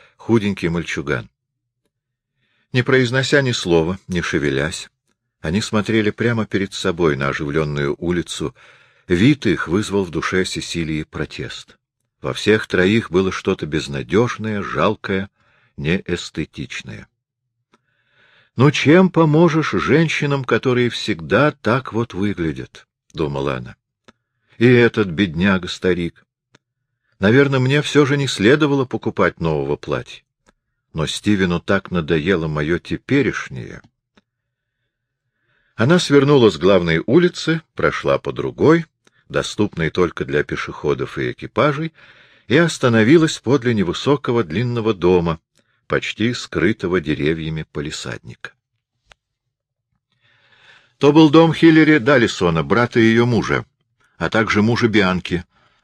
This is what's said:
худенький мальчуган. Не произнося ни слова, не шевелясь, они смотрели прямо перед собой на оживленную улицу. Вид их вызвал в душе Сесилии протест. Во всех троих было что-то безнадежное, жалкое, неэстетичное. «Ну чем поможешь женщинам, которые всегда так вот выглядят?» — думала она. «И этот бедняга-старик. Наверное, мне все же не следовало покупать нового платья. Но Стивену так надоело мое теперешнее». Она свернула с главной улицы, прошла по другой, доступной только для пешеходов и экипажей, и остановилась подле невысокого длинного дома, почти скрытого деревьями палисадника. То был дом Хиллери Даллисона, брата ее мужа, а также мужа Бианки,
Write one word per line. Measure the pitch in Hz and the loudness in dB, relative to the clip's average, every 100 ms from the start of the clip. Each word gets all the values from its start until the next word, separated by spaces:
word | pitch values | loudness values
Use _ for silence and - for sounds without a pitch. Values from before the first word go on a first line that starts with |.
| _ _ | _ _
худенький | - 113 101 95 85 | 0 0 0 -4 -4
мальчуган. | 85 78 - 71 64 57 _ _ _ _ _ _ _ _ _ _ _ _ _ _ | -4 -6 -8 -6 -6 -8 _ _ _ _ _ _ _ _ _ _ _ _ _ _
Не | 127 | -2
произнося | 120 131 120 131 131 143 | 2 2 2 0 0 2
ни | 131 | 2
слова, | 113 92 85 80 95 - | -2 0 2 2 -4 -6
не | 87 | -6
шевелясь, | - 82 71 67 76 - - _ _ _ _ _ | -2 -2 -2 -2 -4 -6 -16 _ _ _ _ _
они | 80 95 | -4 -4
смотрели | - 107 101 110 104 | -2 -4 -2 0 -2
прямо | - 113 117 104 | -2 -2 -2 -4
перед | 98 98 | -4 -6
собой | - 95 85 82 69 | -6 -4 0 0 0
на | 69 | -4
оживленную | 67 73 78 76 73 71 71 | -4 -4 -2 -2 -2 -4 -4
улицу. | 87 87 - - 78 - - _ _ _ - | -4 -4 -6 -8 -10 -10 -20 _ _ _ -4
Вид | 90 123 143 110 | 2 2 2 0
их | - - | -2 -2
вызвал | 95 104 98 | -4 -2 -4
в | 90 | -4
душе | 80 - 92 90 | -6 -4 -4 -4
Сесилии | 80 - 87 78 78 | -6 -8 -8 -6 -6
протест. | 76 - 73 - 65 - - _ _ _ _ _ | -8 -10 -10 -10 -12 -14 -20 _ _ _ _ _
Во | 69 | -10
всех | 64 101 110 - | -4 0 0 0
троих | 92 92 113 - | 0 2 2 0
было | 90 95 | 0 0
что-то | - - 92 78 | -2 -4 -4 -4
безнадежное, | 76 69 69 62 98 123 - 110 104 | -6 -6 -8 -2 0 0 -2 -8 -8
жалкое, | 82 - 90 107 - 98 101 _ _ _ _ - | -6 -2 -2 -2 -6 -6 -6 _ _ _ _ -10
неэстетичное. | 71 92 - 87 - - 76 - 67 - - 107 - _ _ _ _ _ _ _ _ _ _ _ _ _ _ - | -4 -4 -4 -8 -8 -10 -10 -10 -14 -14 -16 -18 -20 _ _ _ _ _ _ _ _ _ _ _ _ _ _ 2
«Ну | 143 | 2
чем | - 131 175 185 | 4 4 6 6
поможешь | 165 160 151 175 160 147 | 4 2 4 4 2 -2
женщинам, | 98 90 147 165 - 143 139 | -2 2 2 2 -2 -2 -4
которые | 127 113 131 123 120 | 0 -2 0 0 -2
всегда | - - 82 78 101 147 | -4 -6 -6 0 2 2
так | - 107 127 - | 0 -2 -2 -2
вот | 107 117 | -6 -6
выглядят?» — | 90 101 90 80 65 62 - _ _ _ - | -4 -4 -2 -4 -6 -12 -18 _ _ _ -6
думала | 76 71 69 64 | -6 -4 -4 -6
она. | 62 - _ _ _ _ _ _ _ - | -10 -20 _ _ _ _ _ _ _ 2
«И | 120 | 4
этот | 120 117 113 98 | 6 4 2 -2
бедняга-старик. | 78 101 78 101 92 87 - 92 87 85 - _ _ _ _ _ _ _ _ _ - | 0 -2 0 0 0 -4 -4 -2 -2 -4 -10 _ _ _ _ _ _ _ _ _ -2
Наверное, | 98 127 139 135 | 4 4 4 2
мне | 127 143 | 0 0
все | 143 143 135 | 2 2 2
же | 143 | 2
не | 135 | -2
следовало | - 101 151 151 143 127 | 2 4 4 2 0 -2
покупать | 110 110 101 87 - | -6 -6 -2 -2 0
нового | 82 73 69 73 | -4 -2 -4 -6
платья. | - 65 - - _ _ _ _ _ _ _ | -6 -8 -8 -20 _ _ _ _ _ _ _
Но | 78 76 | -8 -6
Стивену | - 104 101 92 85 | -4 -2 0 0 -2
так | - 98 - | -2 -4 -2
надоело | 90 76 82 80 90 80 | -4 -2 -2 0 -2 -2
мое | 76 76 85 | -4 -2 -4
теперешнее». | - 90 - 139 110 - - 131 98 87 _ _ _ _ _ _ _ _ _ _ _ _ _ _ _ _ _ _ _ - | -6 -10 -2 -2 0 -4 -10 -14 -16 -18 _ _ _ _ _ _ _ _ _ _ _ _ _ _ _ _ _ _ _ -2
Она | 120 180 | 2 2
свернула | - 143 139 143 113 | 4 4 6 6 6
с | 80 | 4
главной | 92 98 85 82 - | 4 4 4 0 2
улицы, | 151 175 - - 160 - - | 2 2 -2 -4 -4 -6 -2
прошла | 76 - 71 69 | -2 -2 0 -2
по | 71 | -2
другой, | 65 65 62 117 165 160 _ _ _ - | -6 -6 0 4 4 0 _ _ _ -8
доступной | 71 - - 104 - 80 | -6 -6 -4 -4 -2 -4
только | - 85 - 64 | 0 -2 -2 -4
для | 71 | -2
пешеходов | - 80 - - 76 67 - - | -2 -6 -10 -6 -4 -4 -4 -6
и | 64 | -8
экипажей, | - - - 143 143 160 _ - - _ _ - | -8 -8 -2 0 -2 -8 _ -20 -20 _ _ -2
и | 139 | 2
остановилась | 170 - 127 113 107 165 160 - | 2 0 0 2 6 4 4 -2
подле | - 139 123 110 | -2 0 0 -2
невысокого | 87 85 127 143 - 117 | -2 -2 -2 -2 0 -2
длинного | 85 92 123 120 110 95 | -2 -4 -4 -2 -2 0
дома, | 90 90 85 78 _ _ _ _ - | 2 2 2 -4 _ _ _ _ -6
почти | 71 - - 113 | -6 -4 -4 -4
скрытого | 120 - 82 85 113 90 90 | -4 -6 -2 -2 -2 -2 -2
деревьями | 78 69 73 82 78 78 76 | -2 -2 -2 -2 -4 -8 -8
палисадника. | - 73 - - 57 57 - - _ _ _ _ _ _ _ _ _ _ _ _ _ _ _ _ _ _ _ _ _ _ _ _ - | -10 -10 -10 -12 -12 -16 -18 -20 _ _ _ _ _ _ _ _ _ _ _ _ _ _ _ _ _ _ _ _ _ _ _ _ 0
То | 143 | 4
был | 151 156 | 8 8
дом | 156 165 | 8 4
Хиллери | - 165 160 156 151 | 6 6 6 6 4
Даллисона, | 113 135 107 - 87 82 | 4 2 2 0 0 0
брата | 73 98 120 123 | 0 2 2 4
ее | 113 113 120 | 4 4 2
мужа, | 110 - 67 - _ _ _ _ - | 2 0 -4 -6 _ _ _ _ -8
а | 82 | -2
также | 110 110 104 | 0 0 2
мужа | 107 117 120 | 2 2 2
Бианки, | 104 95 90 - 87 - _ _ _ | 2 2 0 -4 -6 -8 _ _ _